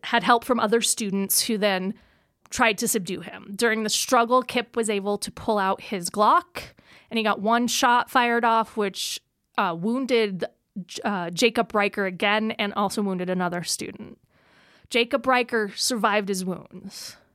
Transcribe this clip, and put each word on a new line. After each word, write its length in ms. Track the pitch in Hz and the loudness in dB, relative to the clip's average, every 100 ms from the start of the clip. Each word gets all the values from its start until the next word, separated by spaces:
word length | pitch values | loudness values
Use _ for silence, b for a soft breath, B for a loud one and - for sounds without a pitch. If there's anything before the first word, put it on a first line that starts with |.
had 200 | - 233 | -2 0
help 200 | 233 240 | 4 4
from 140 | - 233 | 4 0
other 220 | 214 233 | 2 2
students 640 | 220 - 208 196 196 - | 2 -2 -2 -2 0 0
who 160 | - 220 | 0 0
then 360 | 208 185 185 - b b b b _ | 2 0 -2 -6 b b b b _
tried 300 | - 233 214 | 0 2 2
to 100 | 233 | -2
subdue 320 | 220 180 180 | -2 -4 -8
him. 320 | 170 - - | -10 -16 -14
During 300 | 202 233 220 | 0 0 2
the 40 | 214 | 0
struggle, 540 | - - 247 233 254 | -2 2 2 4 2
Kip 320 | 247 247 240 | 2 -4 -2
was 160 | 240 220 | -2 -2
able 260 | 202 196 208 | -2 -2 -4
to 120 | - | -6
pull 280 | - - 214 | -6 -2 0
out 220 | 190 190 | 0 -2
his 300 | - 196 170 | -4 -6 -4
Glock, 600 | 208 214 330 - - - _ B B B | 2 4 4 2 -14 -16 _ B B B
and 100 | 226 | -2
he 40 | |
got 180 | 220 - | 0 0
one 280 | 202 233 240 | 2 2 2
shot 420 | - 247 240 - | 2 4 4 2
fired 340 | 254 240 233 | 2 2 2
off, 320 | 233 226 220 220 | 4 2 0 -2
which, 440 | 202 190 - - _ _ _ - | -2 -2 -8 -8 _ _ _ -2
uh, 200 | 196 170 | -2 0
wounded, 640 | 202 247 254 240 214 185 - _ _ - 180 - | -2 -2 2 2 2 -2 -8 _ _ -14 -12 -6
uh, 260 | 233 202 170 | -4 -2 -4
Jacob 420 | 170 240 233 226 | 2 2 2 0
Riker 340 | 214 202 208 190 | 0 0 0 -4
again 440 | 180 208 214 220 | 0 0 2 0
and 200 | - 202 | -2 -4
also 280 | - 196 220 | 0 -2 0
wounded 280 | 202 185 180 | -2 -2 -2
another 320 | 185 180 175 | -2 -2 -4
student. 560 | 165 - - - - - _ b b b b b b | -6 -6 -6 -12 -18 -20 _ b b b b b b
Jacob 360 | 240 233 269 | 0 0 0
Riker 460 | 254 254 240 233 208 - | 2 0 2 -2 -2 -2
survived 520 | - 240 214 208 196 | -2 0 2 0 0
his 160 | 190 | -4
wounds. 720 | 185 180 - 180 196 - - - b | -4 -8 -12 -18 -16 -16 -16 -18 b